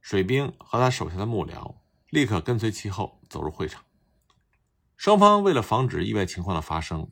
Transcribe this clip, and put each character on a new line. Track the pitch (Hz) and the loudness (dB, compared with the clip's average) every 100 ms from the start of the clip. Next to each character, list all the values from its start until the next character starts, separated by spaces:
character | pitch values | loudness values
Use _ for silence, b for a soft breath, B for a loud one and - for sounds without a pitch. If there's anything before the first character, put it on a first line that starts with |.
水 | - 101 | -2 -2
兵 | 92 135 139 - | 0 0 -2 -8
和 | - 117 | -6 0
他 | 127 | 2
手 | 123 80 | 0 -6
下 | 90 | -6
的 | |
幕 | 107 110 76 | -4 -4 -6
僚 | - - - _ _ _ | -10 -16 -20 _ _ _
立 | 151 123 | 0 0
刻 | 98 | 0
跟 | 78 120 | -2 -2
随 | 110 | -2
其 | 104 104 | -4 -10
后 | 98 101 _ _ | -8 -8 _ _
走 | 76 | -8
入 | 76 | -8
会 | - 78 | -6 -10
场。 | - _ _ _ _ _ _ _ _ _ _ _ _ | -10 _ _ _ _ _ _ _ _ _ _ _ _
双 | - 208 | 4 8
方 | 208 208 | 8 8
为 | 196 | 4
了 | 143 | 2
防 | 107 113 131 | 2 0 0
止 | 92 | -2
意 | 90 | -2
外 | 107 92 | -2 -2
情 | - | -4
况 | 90 | -4
的 | 85 | -4
发 | 78 80 | -2 -6
生 | - 80 - | -4 -8 -8